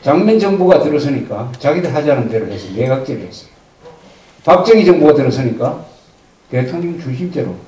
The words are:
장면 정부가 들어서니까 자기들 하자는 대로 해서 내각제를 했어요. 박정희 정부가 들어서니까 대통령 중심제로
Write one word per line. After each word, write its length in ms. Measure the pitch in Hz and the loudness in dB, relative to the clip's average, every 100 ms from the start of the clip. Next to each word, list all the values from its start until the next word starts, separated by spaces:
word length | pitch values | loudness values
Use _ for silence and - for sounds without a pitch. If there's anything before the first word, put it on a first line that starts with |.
장면 380 | 139 156 208 220 | 2 2 4 2
정부가 420 | 196 196 180 160 | 2 2 4 4
들어서니까 680 | 151 147 143 131 - 104 120 - | 2 -2 -2 -4 -6 -8 -8 -4
자기들 340 | 143 165 175 | -2 -2 -2
하자는 360 | 151 147 135 113 | -4 0 0 0
대로 180 | 110 95 | -4 -6
해서 240 | 98 92 95 | -10 -12 -6
내각제를 520 | 127 135 131 131 - | -2 -2 -4 -10 -10
했어요. 220 | - - _ _ _ - - - - _ _ | -18 -20 _ _ _ -20 -20 -20 -20 _ _
박정희 400 | - 180 190 220 185 | 2 2 6 6 6
정부가 280 | 170 151 | 6 6
들어서니까 720 | 143 135 127 123 - 120 - - - _ _ _ _ _ | 4 2 0 -2 -2 -4 -6 -14 -20 _ _ _ _ _
대통령 500 | 123 127 170 170 170 | -4 -4 -4 -6 -6
중심제로 560 | 127 131 180 151 107 90 | -8 -6 -6 -6 -6 -8